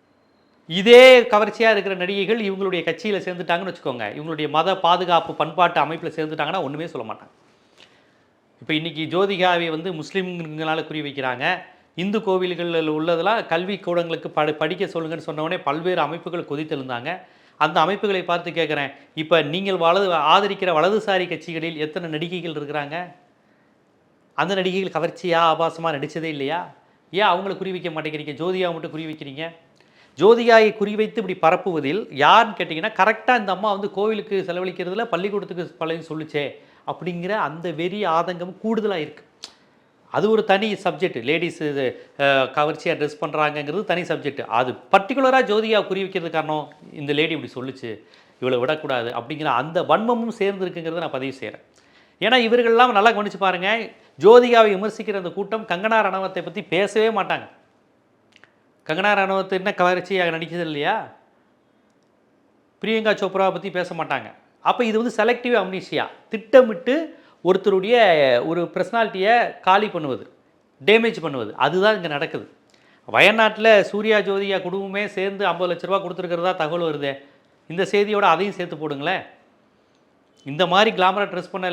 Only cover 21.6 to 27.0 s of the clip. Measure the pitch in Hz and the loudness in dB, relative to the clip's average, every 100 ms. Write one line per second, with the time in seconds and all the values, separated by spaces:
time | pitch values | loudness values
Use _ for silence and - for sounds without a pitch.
21.6 | 165 156 156 170 170 151 165 185 175 151 | -8 -6 -6 -6 -8 -6 -6 -8 -8 -8
22.6 | 143 147 143 160 180 - _ _ _ _ | -6 -6 -6 -8 -12 -16 _ _ _ _
23.6 | _ _ _ _ _ _ _ - 165 196 | _ _ _ _ _ _ _ -6 -4 -2
24.6 | 185 185 185 165 143 - 175 165 170 160 | -2 -2 -4 -4 -6 -6 -2 2 2 2
25.6 | 165 160 165 147 147 165 160 147 135 165 | -2 -4 -4 -4 -6 -8 -8 -6 -6 -6
26.6 | 175 - _ _ | -8 -16 _ _